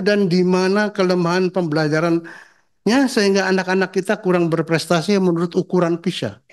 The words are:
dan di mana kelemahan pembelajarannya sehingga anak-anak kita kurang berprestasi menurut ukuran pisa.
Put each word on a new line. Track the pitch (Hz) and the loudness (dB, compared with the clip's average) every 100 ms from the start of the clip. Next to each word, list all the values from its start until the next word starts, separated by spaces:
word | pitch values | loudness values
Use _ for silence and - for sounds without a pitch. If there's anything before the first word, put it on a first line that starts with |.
| 196 | 0
dan | 208 190 | 0 2
di | 180 180 | 2 2
mana | 185 185 202 208 | 2 2 0 -2
kelemahan | 202 185 185 170 180 185 | 0 0 0 0 0 0
pembelajarannya | 185 170 151 151 156 170 165 165 - - _ _ _ 196 254 254 | -2 -2 0 0 0 0 -2 -4 -20 -20 _ _ _ 0 2 2
sehingga | 240 202 196 190 | 2 2 2 2
anak-anak | 185 180 190 185 | -2 0 -2 0
kita | 190 180 208 | -4 -2 -2
kurang | 185 180 170 | 0 0 0
berprestasi | 160 160 160 - 175 170 202 | -2 0 -2 0 0 2 2
menurut | 185 165 175 185 | 2 0 -2 -2
ukuran | - 180 170 170 | -2 0 0 -2
pisa. | 180 - 113 - _ | -4 -4 -8 -10 _